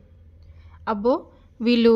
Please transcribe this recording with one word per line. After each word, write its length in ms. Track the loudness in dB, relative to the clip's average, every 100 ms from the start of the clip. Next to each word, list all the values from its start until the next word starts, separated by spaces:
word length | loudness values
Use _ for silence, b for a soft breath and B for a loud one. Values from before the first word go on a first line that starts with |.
| -20 -20 -20 -20 b b b b -10
అబ్బో, 240 | -6 -2 -4 -6 b b -8
వీళ్ళు 320 | -2 2 2